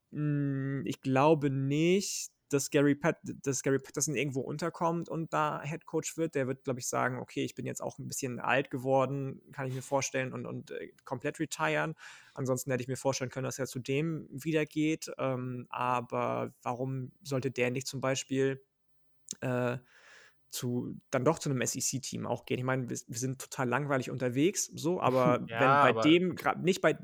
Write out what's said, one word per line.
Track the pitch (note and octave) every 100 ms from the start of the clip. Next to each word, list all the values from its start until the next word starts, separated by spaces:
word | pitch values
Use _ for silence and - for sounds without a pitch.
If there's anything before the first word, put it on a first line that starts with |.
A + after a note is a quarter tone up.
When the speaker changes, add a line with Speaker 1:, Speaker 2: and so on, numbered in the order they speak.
| _
Speaker 1:
Hm, | D3 D3+ C#3+ C#3+ C3+ C3+ C#3 -
ich | B2+
glaube | C3+ C3 D3+ D#3+ C#3+
nicht, | C3+ C3+ D3 E3 G3 G3+ - - _ -
dass | C#3+ -
Gary | D3 C#3+ C#3+
Pat-, | E3+ - - -
dass | C#3 C3+
Gary | C#3 C3+
Patterson | C3+ - - G#2
irgendwo | C#3+ C3
unterkommt | - D3+ E3+ - E3 E3+ D#3+
und | D#3+ D#3+
da | D3+ D3+ D3
Head | C#3+ D#3 -
Coach | D#3+ - -
wird. | D#3+
Der | C#3+ B2+
wird, | B2+
glaub | - A#2+
ich, | -
sagen, | C3 B2 B2+
„Okay, | A#2+ -
ich | C3
bin | - B2+
jetzt | -
auch | - -
ein | C3
bisschen | - C3 A#2+
alt | - B2+ C#3+
geworden“, | C#3 C3 C3+ C3 C#3 C3+ C3+ -
kann | - C3
ich | C3
mir |
vorstellen, | - C#3 B2+ C3+ B2+
und, | B2 A#2
und, | B2 -
äh, | - E2+ - -
komplett | B2+ D3 -
retiren. | D#3+ - D#3 D3+ D#3 D#3 - - -
Ansonsten | - C3 B2+ -
hätte | B2+
ich | B2
mir | B2+
vorstellen | C#3 B2+ B2+
können, | C3+ C3
dass | -
er | B2+
zu | C3+
dem | A2+ C3+ E3 D#3 -
wieder | C3+ D#3+ D#3 D3+
geht. | D#3 D3+ D#3+ - -
Ähm, | C3 B2+ B2+ B2 A#2+
aber | B2 B2 B2 A#2+ B2 A#2+ A#2+ A#2+ -
warum | B2 A#2+ C3 C3+ B2+ -
sollte | - C3+ C3+
der | B2 B2
nicht | B2+ -
zum | C3+
Beispiel, | C3 C3 - C3+ C3+ C3+ _ _ _ _ _ _ - -
äh, | B2+ B2 B2 B2+ - _ - - - _ _
zu, | - B2 B2 A#2+ - -
dann | C3 C3
doch | E3
zu | D3+
einem | C3
S-E-C-Team | A#2 C3 - C3+ - A#2 A2
auch | A#2+ -
gehen? | B2+
Ich | B2+
meine, | C3 A#2+
wir, | - -
wir | A#2
sind | C3 C3
total | - - B2+
langweilig | B2+ C#3+ C3+ A#2+
unterwegs, | C3 B2+ B2 E3 - -
so, | A#2+ C#3+ F3+
aber | B2+ B2+ B2 B2
Speaker 2:
<laughs> | G2+
Ja, | A2+
Speaker 1:
wenn | B2 C#3+
bei | C3
Speaker 2:
aber | A#2
Speaker 1:
dem, | C#3+ F3 F3+ C#3+
gra-, | C#3 -
nicht | D3+ F#3+
bei, | D#3+ D3